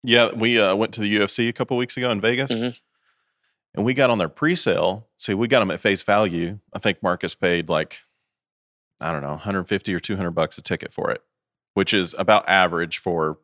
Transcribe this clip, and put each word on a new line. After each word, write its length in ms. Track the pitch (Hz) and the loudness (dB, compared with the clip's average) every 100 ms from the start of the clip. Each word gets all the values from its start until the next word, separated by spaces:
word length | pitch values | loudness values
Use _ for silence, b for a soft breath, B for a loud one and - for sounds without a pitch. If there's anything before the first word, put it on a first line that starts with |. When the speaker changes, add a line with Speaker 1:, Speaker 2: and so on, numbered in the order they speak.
Speaker 1:
Yeah, 300 | 120 117 117 | 4 4 4
we, 260 | - 117 117 | 2 2 4
uh, 140 | 101 98 | 4 2
went 160 | 113 | 0
to 60 | - | -2
the 80 | 104 | 0
U 140 | 104 | 0
F 80 | 101 | 0
C 180 | - 117 | 0 -2
a 40 | |
couple 240 | - 123 123 | -4 -4 -2
weeks 200 | 123 - | -4 -4
ago 140 | 123 | -2
in 100 | 110 | 0
Vegas. 320 | 107 123 135 | 0 0 -2
Speaker 2:
Mm-hmm. 240 | 117 123 120 _ _ _ _ _ _ _ _ _ - | -2 -4 -8 _ _ _ _ _ _ _ _ _ -2
Speaker 1:
And 80 | |
we 100 | 107 | 0
got 160 | 131 131 | 4 4
on 80 | 113 | 4
their 100 | 85 | 0
pre-sale. 800 | - 156 180 - 90 85 101 - _ | 0 0 0 0 2 0 -2 -10 _
See, 160 | - | -4
we 140 | 98 117 | -2 2
got 120 | 127 | 2
'em 80 | 98 | 2
at 100 | 82 | 0
face 220 | 107 98 | 0 0
value. 580 | - 104 107 85 85 104 _ | 2 2 2 0 -4 -6 _
I 60 | 101 | -4
think 240 | 107 92 | -4 -2
Marcus 320 | 95 90 90 | -2 -2 -4
paid, 340 | - 90 87 80 | -2 0 0 0
like, 340 | 80 78 - _ _ _ _ _ _ _ _ _ _ | -2 -2 -10 _ _ _ _ _ _ _ _ _ _
I 100 | 156 | -6
don't 120 | 78 | -6
know, 100 | - | -6
a 40 | 76 | -8
hundred 280 | 104 98 | -4 -6
fifty 280 | 90 98 - | -2 -4 -2
or 40 | 90 | -6
two 180 | - 98 | -4 -4
hundred 140 | 90 | -4
bucks 240 | 85 80 - | -2 -2 -4
a 40 | |
ticket 300 | - 85 - | -6 -6 -8
for 180 | - - | -6 -4
it, 120 | - _ _ _ _ _ | -6 _ _ _ _ _
which 180 | - 98 | -2 2
is 220 | 104 87 - | 2 0 -2
about 320 | 92 104 - | 2 4 6
average 500 | 95 92 85 85 - | 4 4 2 -4 -4
for 400 | - 85 78 78 | -4 -2 -2 -4